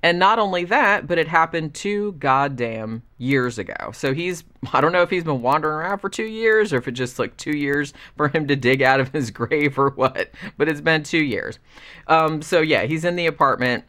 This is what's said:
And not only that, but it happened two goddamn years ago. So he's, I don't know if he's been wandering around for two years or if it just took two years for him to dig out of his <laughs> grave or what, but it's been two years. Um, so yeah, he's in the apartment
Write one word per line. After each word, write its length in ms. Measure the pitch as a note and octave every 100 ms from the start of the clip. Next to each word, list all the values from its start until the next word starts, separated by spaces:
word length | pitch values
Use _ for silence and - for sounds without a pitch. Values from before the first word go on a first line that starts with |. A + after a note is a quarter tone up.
And 160 | E3+ F3
not 200 | F#3 A3+
only 260 | G#3 F3+
that, 420 | F3 A#3+ A#3 G3+ C#3+
but 100 | E3+
it 120 | D#3
happened 440 | E3 E3 E3 D#3
two 400 | D3 G3+ G#3 G#3 E3
goddamn 840 | C#3+ C3+ C#3+ C3 A#2+ A2+ A2 A2+ A2+ _
years 400 | B2 C#3 B2 A#2
ago. 340 | F#2 - -
So 180 | A2 C#3
he's, 320 | C#3 F3 E3+ - _ -
I 120 | C3
don't 100 | D3
know 100 | F3+
if 60 | F3
he's 160 | F#3
been 160 | E3 C#3
wandering 360 | A#2+ D3 D#3 D3+
around 240 | E3+ G3
for 100 | G3
two 140 | -
years 500 | A3 A3 A3+ A3 G#3+
or 20 | C#3
if 120 | B2
it 40 |
just 240 | B2 B2+ -
took 180 | A2+ -
two 180 | - D3+
years 380 | C#3+ C#3+ C#3+ - - -
for 100 | D3
him 200 | D#3+ C#3+
to 80 | C#3+
dig 260 | A#2+ C3+
out 180 | C3 C3+
of 120 | C3
his 180 | D#3 A#2+
<laughs> 0 |
grave 480 | - A#2 D#3 D3 C#3
or 120 | C#3
what, 400 | C3+ B2+ - F#2 - - -
but 100 | D3+
it's 140 | D3
been 220 | D#3 D#3+
two 200 | D3 E3
years. 340 | D3 G2+ - - _ - - - -
Um, 360 | D#3+ D#3+ D#3
so 180 | D3+ F3+
yeah, 220 | D#3 C3
he's 220 | A2 D#3
in 120 | E3+ F3
the 100 | E3
apartment 580 | D3 C#3 B2 B2 A#2+